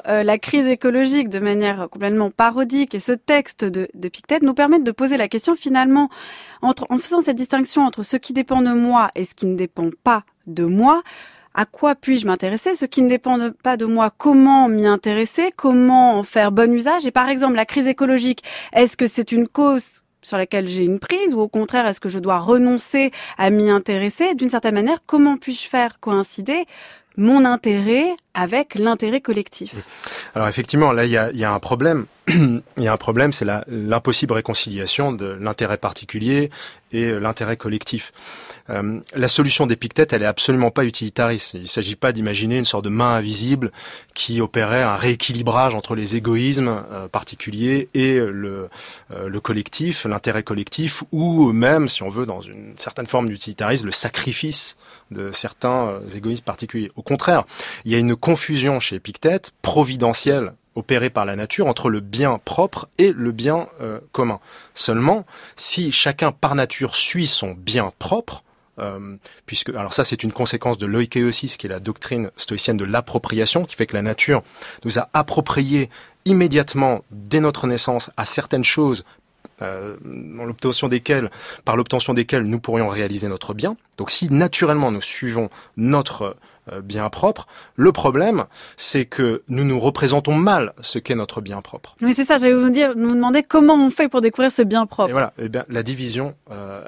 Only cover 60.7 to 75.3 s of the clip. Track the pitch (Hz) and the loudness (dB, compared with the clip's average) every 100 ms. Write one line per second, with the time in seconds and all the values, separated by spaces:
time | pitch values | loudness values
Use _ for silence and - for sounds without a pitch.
60.7 | - - 127 123 110 101 98 110 - 165 | -12 -2 0 0 -2 -4 -4 -6 0 0
61.7 | 120 127 107 101 107 143 113 - - 190 | 0 0 -2 -4 -2 0 0 -2 -2 -2
62.7 | - - - 202 151 120 113 123 160 165 | -2 -8 2 2 2 -4 -2 -2 -2 -4
63.7 | - 117 107 - - 120 101 - - - | -10 -12 -12 -8 -2 -2 -4 -10 -20 -16
64.7 | - - 113 135 208 - - - - - | -6 -2 2 2 0 -2 -18 -20 -6 -4
65.7 | - 165 - 147 139 156 - 143 139 127 | -2 -2 0 0 0 -2 0 -2 0 -2
66.7 | - 135 - - 180 156 - 98 90 92 | -2 -4 -2 -2 -2 -2 -2 -6 -8 -4
67.7 | 120 98 - - 214 233 - _ _ _ | -2 -2 -6 -4 -4 -4 -14 _ _ _
68.7 | - 104 98 101 98 - - - 107 - | -12 -10 -10 -14 -18 -20 -20 -10 -8 -6
69.7 | 123 101 - 131 120 110 - 120 117 123 | -8 -4 -2 -2 -2 -6 -4 -4 -2 -4
70.7 | 113 101 110 117 127 120 113 135 - 101 | -4 -2 -2 0 0 0 0 -4 -8 -10
71.7 | 92 95 107 - 120 104 - - 104 - | -8 -8 -10 -6 -6 -6 -10 -8 -4 -2
72.7 | 110 98 117 120 120 - 110 107 170 175 | -2 -2 -2 -2 -4 -4 -2 0 0 -2
73.7 | - 113 104 104 110 - 131 - - - | -4 -4 -2 -4 -2 0 0 -2 -12 -20
74.7 | - 117 113 - 151 151 | -12 -4 -4 -2 -2 0